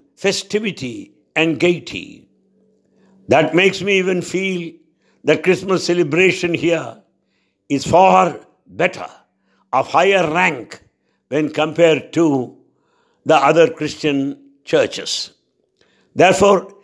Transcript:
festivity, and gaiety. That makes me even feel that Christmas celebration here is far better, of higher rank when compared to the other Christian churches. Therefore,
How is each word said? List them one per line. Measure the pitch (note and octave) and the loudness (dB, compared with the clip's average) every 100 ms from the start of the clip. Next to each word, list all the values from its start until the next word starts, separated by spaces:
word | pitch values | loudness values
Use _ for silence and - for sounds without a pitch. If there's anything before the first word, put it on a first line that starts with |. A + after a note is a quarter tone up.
| _ | _
festivity, | _ G3 G3 - G#3 G#3+ - B2+ G#2+ F#2 _ _ | _ -4 -4 -4 -6 -6 -8 -10 -12 -16 _ _
and | D#3 E3 D3 | -2 -2 0
gaiety. | F3+ E3 - F#2 - - _ _ _ _ _ _ _ _ _ _ - | 0 -2 -6 -14 -14 -20 _ _ _ _ _ _ _ _ _ _ 0
That | C3+ D#3 | 2 2
makes | E3 F#3+ F#3 | 2 0 0
me | F#3+ F#3+ | -2 0
even | F#3 F3+ | 0 -2
feel | - F#3 F#3+ F3+ E3 - _ _ _ _ | -4 -6 -4 -6 -10 -16 _ _ _ _
that | C#3 D#3 | -2 0
Christmas | F3 F3 G3 F3 - | 2 0 0 -2 0
celebration | F3 D3+ D#3+ F#3 - F3 | -2 0 2 0 0 -4
here | C#3+ E3 D#3+ B2 - _ _ _ _ _ _ - | -2 -2 -2 -6 -16 _ _ _ _ _ _ -6
is | C#3 - | -6 2
far | E3+ F#3+ F#3 F3 - - _ _ | 4 6 4 2 -2 -18 _ _
better, | F#2+ F3+ - E2+ - _ _ _ _ - | -4 -4 -4 -16 -18 _ _ _ _ -6
of | C3 C3 | -4 0
higher | D#3 F#3+ F#3+ D#3+ | 2 2 2 0
rank | E3+ F#3 C3+ G#2+ - _ _ _ _ - | 0 -2 -4 -12 -20 _ _ _ _ -6
when | C#3+ D3+ | -4 -4
compared | - D#3 E3 E3 C#3+ - | -2 -4 2 2 2 -2
to | D#3+ E3 C3+ A#2+ - _ _ _ _ _ _ | 0 0 0 -4 -12 _ _ _ _ _ _
the | A#2+ D#3 | 0 2
other | C#3 D#3+ D#3+ | 4 4 4
Christian | - D3+ - D3+ C#3 C#3 C#3 _ _ - | 2 -8 -4 -2 -2 -4 -8 _ _ -2
churches. | D#3 A2 - - - - _ _ _ _ _ _ _ _ | 0 0 -4 -10 -10 -10 _ _ _ _ _ _ _ _
Therefore, | - F3+ F#3 G3 F#3+ - - | 2 4 6 4 2 -2 -20